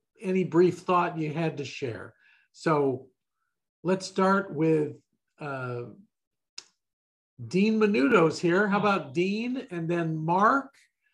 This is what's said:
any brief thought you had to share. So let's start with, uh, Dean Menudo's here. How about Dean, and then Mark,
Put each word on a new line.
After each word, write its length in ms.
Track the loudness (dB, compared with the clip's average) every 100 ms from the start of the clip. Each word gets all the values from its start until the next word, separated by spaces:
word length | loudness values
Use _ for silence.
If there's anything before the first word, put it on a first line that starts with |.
| _ _
any 240 | -4 -2
brief 360 | 2 4 4 2
thought 380 | 0 2 0 -2
you 140 | -4
had 240 | -2 -4 -4
to 80 |
share. 500 | -10 -8 -8 -8 -14 _ _ _ _
So 540 | -6 0 2 2 -2 -10 _ _ _ _ _ _ _
let's 240 | -2 -2 -2
start 480 | 0 2 2 0
with, 440 | 0 2 2 0 -6 _ _ _ _
uh, 440 | -10 -8 -8 -8 -10 -16 _ _ _ _ _ -20 -20 _ _ _ _ _ _ -18 -4
Dean 320 | 0 2 2
Menudo's 580 | 2 2 4 4 4 2
here. 300 | 0 2 2
How 120 | 2
about 340 | 0 0 -2
Dean, 520 | -4 -2 -2 -4 -6 -8
and 180 | -8 -4
then 280 | -2 -2 -4
Mark, 560 | -2 2 4 2 -4 _ _ _ _